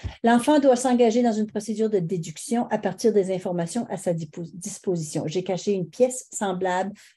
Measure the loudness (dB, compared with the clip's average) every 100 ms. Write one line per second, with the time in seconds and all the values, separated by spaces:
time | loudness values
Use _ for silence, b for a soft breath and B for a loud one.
0 | B B 4 4 4 4 6 4 4 4
1 | 4 4 2 2 -2 -4 -4 -2 0 0
2 | 0 -4 -6 -10 -4 -2 0 -2 -2 0
3 | 2 4 2 -2 -4 -4 -4 -4 -6 -6
4 | -4 -4 -6 -12 -12 -12 -14 -8 -4 -4
5 | -4 -6 -4 -4 -4 -4 -2 -2 -2 0
6 | 0 0 -10 -6 -4 -2 -2 -2 -2 -8
7 | B